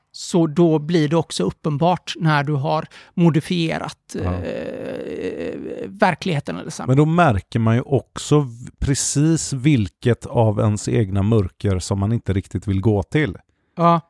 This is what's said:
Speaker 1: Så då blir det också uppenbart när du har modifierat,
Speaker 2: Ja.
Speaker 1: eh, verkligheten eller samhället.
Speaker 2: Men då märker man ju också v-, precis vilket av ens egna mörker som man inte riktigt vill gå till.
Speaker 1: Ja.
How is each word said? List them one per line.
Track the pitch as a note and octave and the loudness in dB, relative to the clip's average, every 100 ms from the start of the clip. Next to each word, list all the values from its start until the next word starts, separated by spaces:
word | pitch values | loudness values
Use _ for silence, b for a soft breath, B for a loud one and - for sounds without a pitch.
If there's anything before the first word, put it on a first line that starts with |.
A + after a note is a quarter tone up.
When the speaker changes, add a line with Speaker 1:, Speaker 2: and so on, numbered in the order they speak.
| _ | _
Speaker 1:
Så | - - F3 E3 | -18 -4 0 0
då | D3 E3+ D#3 | 4 4 4
blir | D3 F3 D3 | 0 0 2
det | E3 | 0
också | - - | -2 -4
uppenbart | F#3 - E3 C#3+ E3 F3 - - | -4 -4 -4 0 2 0 -4 -2
när | D#3+ D3+ | 2 2
du | C#3+ | 0
har | D3 D3+ D#3 D#3 B B | -2 -2 -2 -4 B B
modifierat, | - E3+ D#3 - F3 D#3+ D#2+ - - _ - | 2 4 4 0 -2 -2 -4 -6 -12 _ -6
Speaker 2:
Ja. | F2+ | -4
Speaker 1:
eh, | F2+ - - - - - - - - F#2 - E2 - - - - | -4 -4 -8 -8 -10 -10 -10 -10 -8 -8 -6 -8 -8 -10 -10 -12
verkligheten | G3 G3+ - F#3+ C#3+ - E2+ | 0 0 0 -2 -4 -4 -10
eller | - | -10
samhället. | - - C3+ | -8 0 4
Speaker 2:
Men | D3+ | 4
då | |
märker | E3+ E3 G2 - A#2 | 4 4 2 -2 0
man | A2+ A#2 | 2 2
ju | |
också | - B2+ - - - D3 | 0 -2 -2 -10 0 2
v-, | C3+ A#2 B2+ - | 2 -6 -18 -6
precis | - C#3 - C#3+ D#3 D#3+ - | -2 -2 0 0 2 2 -2
vilket | C3+ C3+ C3+ G2 - B2 A2+ - | 0 4 4 2 -2 0 0 0
av | C3 A2 G#2+ | 2 2 4
ens | A2 G#2+ - | 0 0 0
egna | B2 G2 G2 | 0 0 0
mörker | G2 A2+ F#2 - G2+ F#2 | 2 2 2 -2 -2 -2
som | - G2+ | -2 -2
man | G2+ | 0
inte | A#2 - | -2 -2
riktigt | G2 - F#2+ - | -4 -4 -6 -2
vill | G2 | -2
gå | A2 G#2 | -2 -4
till. | - D3+ B2+ - _ _ _ - | -2 -2 -2 -4 _ _ _ 0
Speaker 1:
Ja. | E3+ E3+ - | 2 2 -2